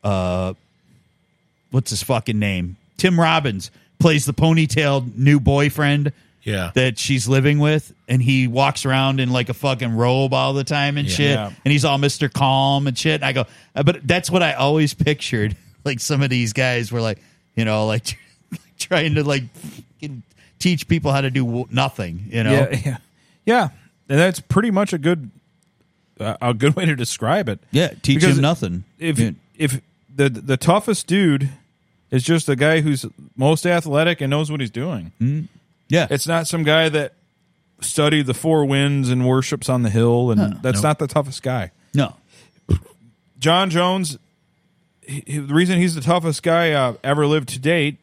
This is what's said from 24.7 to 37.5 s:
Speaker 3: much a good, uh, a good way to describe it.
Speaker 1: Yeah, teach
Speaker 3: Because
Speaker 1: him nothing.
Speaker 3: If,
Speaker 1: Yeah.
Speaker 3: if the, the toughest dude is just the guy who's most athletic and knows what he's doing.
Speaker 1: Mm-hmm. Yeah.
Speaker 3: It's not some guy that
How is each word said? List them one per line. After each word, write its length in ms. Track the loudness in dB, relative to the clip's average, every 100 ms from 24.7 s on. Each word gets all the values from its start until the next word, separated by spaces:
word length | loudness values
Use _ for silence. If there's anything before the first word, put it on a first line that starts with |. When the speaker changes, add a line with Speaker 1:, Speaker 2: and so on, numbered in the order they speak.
Speaker 3:
much 220 | 0 0
a 60 | 0
good, 320 | 0 -2 -4 _ _ _ _ _ _ _ _ _
uh, 160 | -8 -2
a 100 | -2
good 240 | 2 2 2
way 80 |
to 100 | 0
describe 540 | -2 -4 -4 -2 0 -2
it. 120 | -6 _
Speaker 1:
Yeah, 180 | -2 -2 -2
teach 180 | 0 4
Speaker 3:
Because 160 | 4 4
Speaker 1:
him 60 |
nothing. 420 | 2 0 -4 -6 -10 _
Speaker 3:
If, 200 | -4 0
Speaker 1:
Yeah. 120 | 0 -2 _ _
Speaker 3:
if 240 | -4 -4 _ _ _
the, 140 | 0 0
the 300 | 0 -4 -2
toughest 480 | 2 2 2 -4 -2
dude 420 | 0 2 2 -2 -6 _ _ _ _ _
is 120 | -2
just 240 | 2 0 0
the 100 | 0
guy 260 | 2 2
who's 240 | 0 -2 -6 -16 -20
most 300 | -2 0 2
athletic 560 | 2 0 0 0 0 0
and 80 | -2
knows 200 | -2 -2
what 100 | -4
he's 100 | -6
doing. 420 | -6 -6 -8 -10 _
Speaker 1:
Mm-hmm. 240 | -2 -2 -6 _ _ _ _
Yeah. 180 | 0 0
Speaker 3:
It's 160 | -2 -2
not 200 | -2 -2
some 160 | -2
guy 260 | 2 2 2
that 240 | 0 -4 _ _ _ _